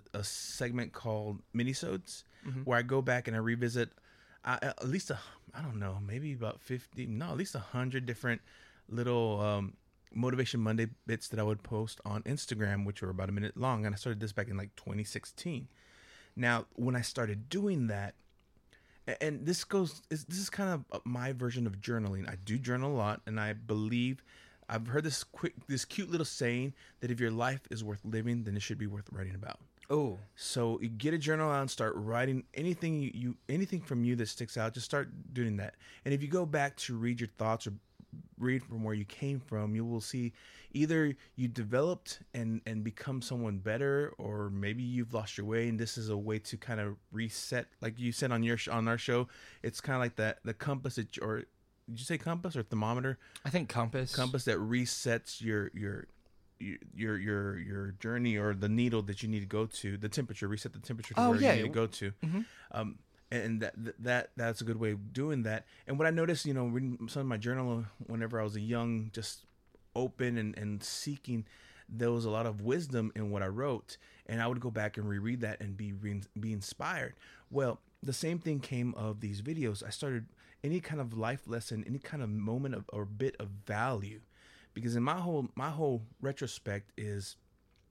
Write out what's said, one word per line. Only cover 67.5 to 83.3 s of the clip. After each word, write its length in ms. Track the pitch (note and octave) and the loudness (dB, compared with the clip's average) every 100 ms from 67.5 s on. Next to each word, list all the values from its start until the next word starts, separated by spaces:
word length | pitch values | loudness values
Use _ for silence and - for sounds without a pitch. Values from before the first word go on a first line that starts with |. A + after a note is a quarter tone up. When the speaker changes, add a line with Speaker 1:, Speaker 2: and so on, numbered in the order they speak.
| C3 B2+ A#2 A2 - - | 0 2 0 -2 -8 -6
Speaker 1:
whenever 340 | A2+ A2+ A#2 | -2 0 0
I 40 | |
was 120 | G#2+ G#2+ | 0 -2
a 40 | |
young, 500 | G#2+ A#2 A#2 A2+ G#2+ | 0 2 2 0 -2
just 320 | A#2 G#2 - - _ _ - - | -6 -8 -10 -16 _ _ -20 -6
open 440 | A#2 B2+ - B2 A#2 | -2 -2 2 2 2
and, 180 | G#2+ - | 0 -2
and 260 | G#2 G#2 | -2 -2
seeking, 640 | - - D3 C#3 - A#2 A2 - - - - | -4 -6 -4 -6 -2 -2 -2 -12 -20 -20 -10
there 220 | A2 A#2 | 0 2
was 140 | A#2 | 2
a 60 | A2+ | 2
lot 160 | G#2+ A#2 | 2 0
of 160 | G#2 | 0
wisdom 500 | A2 D#3+ D3 B2 A2 | 2 2 2 0 0
in 160 | G#2+ G#2 | 0 0
what 120 | G2+ | 2
I 60 | F#2+ | 0
wrote, 500 | G#2+ C#3+ A#2 - - - - - | 0 0 -2 -4 -18 -18 -18 -4
and 140 | A2+ | 0
I 60 | A#2 | 0
would 140 | B2 | 0
go 100 | B2 | -2
back 260 | A2 G#2+ A2 | 0 -2 0
and 120 | G#2 | 0
reread 340 | G2+ A2 B2 | 0 0 0
that 180 | G#2+ - | -2 -2
and 160 | G2+ G2 | -6 -4
be 160 | G#2 | -4
re-, 300 | G2 G#2 G2+ G2 G#2+ | -4 -2 -4 -4 -4
be 140 | A2 | -2
inspired. 600 | G#2 - - D#3 F3 B2 - - - - | -2 -4 -4 -2 -2 -4 -8 -20 -20 -2
Well, 300 | C#3 B2+ - _ _ | 2 2 0 _ _
the 100 | C3+ | -4
same 260 | B2+ D#3+ E3+ | -2 0 0
thing 220 | E3 C#3+ | 0 0
came 340 | - B2 A#2+ | 0 0 0
of 260 | - G#2+ G#2 | 0 -2 -2
these 220 | G#2 G2+ | -4 -4
videos. 420 | B2+ D#3+ A#2+ G2+ | -4 0 0 -2
I 60 | G#2 | -6
started 360 | - C#3 A#2+ A2+ - - - | -4 -2 -2 -4 -16 -20 -6
any 180 | C#3+ F3 | 0 0
kind 200 | E3+ D3+ | 0 -4
of 160 | A#2+ A2+ | -2 -2
life 260 | A2 C#3 - | -2 -2 -4
lesson, 380 | A#2 - A2 - | -4 -2 -6 -4
any 120 | C#3 | -6
kind 240 | - D3 | -4 -4
of 80 | A2+ | -2
moment 440 | G#2+ G#2 B2 C#3 | 0 0 0 -2
of, 100 | G#2 - | -4 -4
or 120 | G#2 | -6
bit 320 | G2+ G#2 G2+ | -6 0 -2